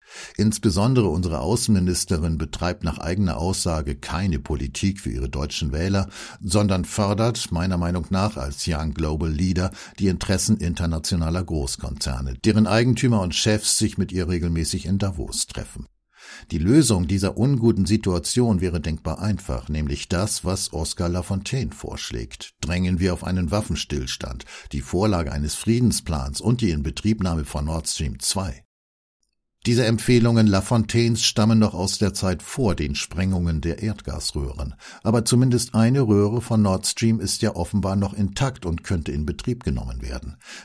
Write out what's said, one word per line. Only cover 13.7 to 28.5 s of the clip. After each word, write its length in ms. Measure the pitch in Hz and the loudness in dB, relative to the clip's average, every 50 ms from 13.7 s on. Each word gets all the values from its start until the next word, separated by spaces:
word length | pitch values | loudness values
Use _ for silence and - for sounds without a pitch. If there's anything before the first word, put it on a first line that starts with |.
| - | 0
sich 220 | - 110 107 - - | 2 0 0 0 -2
mit 120 | 95 - | -4 -2
ihr 160 | 90 92 87 | 0 -2 0
regelmäßig 600 | 78 90 87 78 87 82 82 80 73 - 90 - | 0 0 0 0 0 0 0 0 -2 -2 -4 -2
in 100 | 82 98 | 0 0
Davos 520 | 98 101 95 90 80 64 - - - - - | 0 0 -2 -2 -4 -8 -6 -4 -6 -6 -6
treffen. 380 | - - - - - - - - _ _ _ _ _ _ - - - - - - | -6 -10 -10 -10 -10 -14 -16 -16 _ _ _ _ _ _ -20 -20 -20 -18 -12 -6
Die 80 | 85 80 | -4 0
Lösung 480 | 76 92 123 156 151 117 110 90 87 | 4 6 6 6 6 6 4 2 2
dieser 320 | 78 101 98 98 95 - - | 0 0 0 0 0 0 2
unguten 480 | 110 135 143 120 110 117 113 - 98 | 2 2 2 4 4 4 4 4 2
Situation 720 | 80 107 107 - 98 90 85 80 - - 120 123 117 107 87 | 2 2 2 2 0 -2 -2 -2 -2 0 2 2 4 2 2
wäre 200 | 90 90 82 87 | 2 0 -2 -2
denkbar 400 | 73 78 78 80 - 80 78 - | -2 -2 -4 -4 -4 -6 -6 -4
einfach, 480 | - 107 104 85 - - 67 62 - - | -2 -2 -2 -4 -4 -6 -6 -6 -4 -4
nämlich 400 | 76 76 76 69 69 - - - | -4 -4 -2 -2 -4 -6 -4 -2
das, 360 | - 85 98 107 - - - | -2 -2 0 -2 -2 -4 -2
was 280 | 92 95 92 - - - | -2 -2 -2 -4 -6 -4
Oskar 360 | 76 82 - - - 90 87 | -4 -4 -4 -4 -2 -2 -2
Lafontaine 640 | 87 90 90 - 98 95 98 - 131 135 120 - | -2 -2 -2 -2 -4 -4 -4 -4 -4 -4 -4 -4
vorschlägt. 840 | - - - - - - - - - 58 57 - - - - - _ - | -6 -10 -12 -10 -10 -10 -10 -8 -8 -8 -8 -8 -12 -16 -18 -18 _ -8
Drängen 380 | - 76 87 90 92 90 92 82 | -6 -2 0 0 2 2 2 2
wir 140 | 92 92 87 | 2 2 0
auf 100 | 78 - | 0 -2
einen 300 | - 92 92 90 76 85 | -2 -2 0 0 0 0
Waffenstillstand, 920 | 104 107 - 85 71 - - 73 71 64 64 - - - 67 62 62 - - - - - - - | 0 0 -2 -4 -4 -4 -4 -4 -4 -4 -6 -8 -8 -8 -10 -10 -10 -14 -16 -18 -18 -14 -8 -8
die 80 | 69 | -8
Vorlage 500 | 65 - - 87 101 110 101 87 82 71 | -6 -2 0 0 2 2 2 2 0 -2
eines 240 | - 73 73 76 - | -2 -2 -2 -2 -4
Friedensplans 840 | - - 107 117 117 123 110 - - - - 85 73 65 69 69 - | -4 0 0 2 4 4 2 2 0 -2 -2 -4 -4 -4 -4 -6 -4
und 220 | - 104 127 123 117 | 0 0 0 2 2
die 80 | 104 | 0
Inbetriebnahme 760 | 80 76 71 73 - - - 107 110 107 95 90 82 80 73 | 0 0 -2 -4 -4 -2 0 0 0 0 0 -2 0 -2 -4
von 220 | - - 73 71 | -4 -4 -4 -4
Nord 220 | 76 80 82 - - | -2 -4 -4 -4 -6
Stream 300 | - - 80 67 - - | -6 -4 -4 -4 -6 -4
zwei. 460 | - - - 98 95 87 | -4 -4 -2 -2 -4 -6